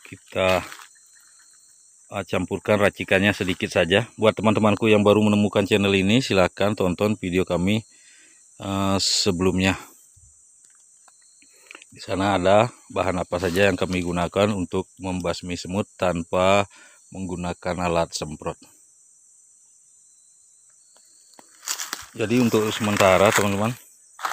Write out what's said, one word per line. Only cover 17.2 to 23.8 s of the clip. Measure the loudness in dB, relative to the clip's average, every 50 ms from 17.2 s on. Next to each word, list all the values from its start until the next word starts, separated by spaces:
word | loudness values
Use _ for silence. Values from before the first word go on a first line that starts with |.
| -10 -10 -8 -8 -8 -8 -8 -8 -8 -6 -6 -4 -2 -2
alat | 0 0 -2 -2 -6
semprot. | -10 -10 -10 -12 -10 -10 -12 -12 -12 -16 -20 _ _ _ _ _ _ _ _ _ _ _ _ _ _ _ _ _ _ _ _ _ _ _ _ _ _ _ _ _ _ _ _ _ _ _ _ _ _ _ _ _ _ _ _ _ _ _ _ _ _ _ _ -20 -20 -20 _ -20 -12 -10 -8 -8 -8 -8 -10 -12 -12 -14 -12 -6
Jadi | -4 -2 0 2 2
untuk | 2 2 2 2 0 0
sementara, | -2 -4 -2 -2 2 4 4 6 6 6 6 4 4
teman-teman, | 4 0 0 0 -2 -2 -4 -6 -8